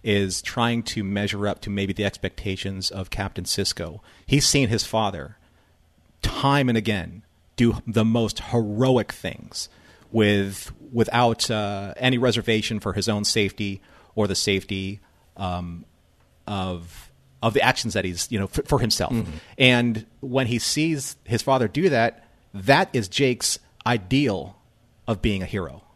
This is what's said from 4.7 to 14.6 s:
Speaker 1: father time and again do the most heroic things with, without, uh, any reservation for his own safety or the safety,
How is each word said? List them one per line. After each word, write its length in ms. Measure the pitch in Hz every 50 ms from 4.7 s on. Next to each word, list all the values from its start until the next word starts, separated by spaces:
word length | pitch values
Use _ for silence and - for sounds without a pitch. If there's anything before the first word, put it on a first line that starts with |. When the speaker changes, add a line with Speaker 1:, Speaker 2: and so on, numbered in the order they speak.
| 117 104 -
Speaker 1:
father 520 | - - 113 110 101 92 80 65 - - _ _ _ _ _ _ _ _ _ _ _ _ _ _ _ _ _ -
time 420 | - - - - 139 139 143 135 123
and 80 | 117
again 460 | 113 101 113 107 95 85 82 85 104 _ _ _ _ _ _ _
do 220 | - 117 120 120 117 -
the 160 | 117 101 113 110
most 360 | 113 113 120 113 101 - - - -
heroic 600 | - 120 110 104 104 107 127 131 127 120 107 - -
things 560 | - - - - - - - - - - - _ - _ - - _ - _
with, 600 | - 110 104 104 104 101 98 98 95 - - - - - - -
without, 580 | 123 117 113 - - 120 123 117 113 - - -
uh, 420 | 113 107 104 101 104 98 101 98 -
any 200 | - 123 127 127
reservation 640 | 120 127 123 110 120 107 - 110 110 107 - 117 104
for 140 | - 104 90
his 140 | 104 95
own 160 | 113 107 104 104
safety 580 | - - 113 104 95 - - 104 101 98 95 _ _ - - - _ _
or 120 | 110 104
the 80 | 98 95
safety, 640 | - - 104 98 190